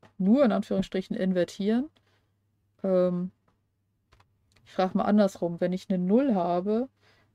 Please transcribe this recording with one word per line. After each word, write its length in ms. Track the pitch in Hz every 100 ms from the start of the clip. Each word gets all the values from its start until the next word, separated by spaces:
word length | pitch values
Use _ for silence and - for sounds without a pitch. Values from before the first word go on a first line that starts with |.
| - -
nur 280 | 190 254 254
in 80 |
Anführungsstrichen 600 | 190 - 196 185 190 -
invertieren. 760 | - 190 180 170 - 196 226 302 _ _ _ _ _ _ _ _ _
Ähm, 480 | 190 185 180 180 180 - _ _ _ _ _ _ _ _ _ _ _ _
ich 80 | _
frage 260 | - 185 190
mal 60 |
andersrum, 560 | 196 208 196 - 170 170
wenn 140 | 175
ich 160 | 185 -
eine 120 | 185
Null 320 | 180 220 277
habe, 540 | 196 175 175 196 220 262 _ _ _ _